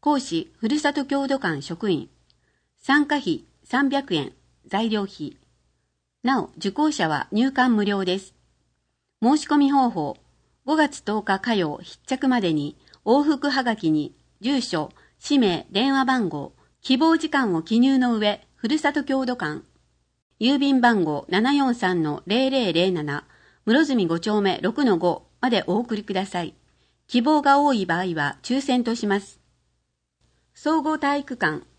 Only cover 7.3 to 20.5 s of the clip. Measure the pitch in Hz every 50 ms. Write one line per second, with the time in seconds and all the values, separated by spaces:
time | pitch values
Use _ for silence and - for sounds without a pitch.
7.3 | - 208 247 269 262 262 254 254 233 214 208 202 202 196 190 180 180 196 190 -
8.3 | _ _ _ _ _ _ _ _ _ _ _ _ _ _ _ _ _ _ 220 233
9.3 | 294 302 - - 294 294 285 269 285 277 262 240 190 170 151 139 - - _ _
10.3 | _ _ _ _ _ _ _ 254 311 311 302 - - - _ - 208 214 202 214
11.3 | 196 190 - 240 226 202 175 151 147 - - - - _ _ - 262 262 - 262
12.3 | 254 240 196 175 156 151 143 147 - _ _ _ - _ _ - 233 285 285 302
13.3 | 302 269 294 285 247 262 254 240 220 214 - 160 156 151 147 - - _ _ _
14.3 | _ _ - 247 285 262 226 - - 160 151 - _ _ _ _ _ _ - -
15.3 | 294 277 240 196 175 156 - - - 196 247 277 269 269 262 247 262 254 220 170
16.3 | 151 147 139 - _ _ _ _ _ _ _ - 254 254 311 330 330 320 320 311
17.3 | 302 285 262 214 175 165 165 - 220 233 247 269 269 262 254 247 233 214 214 208
18.3 | 208 - _ _ _ _ - 220 294 311 - 285 285 302 277 285 269 269 262 240
19.3 | 247 247 - 151 151 - - _ _ _ _ _ _ _ _ _ _ _ _ _
20.3 | _ _ 214 240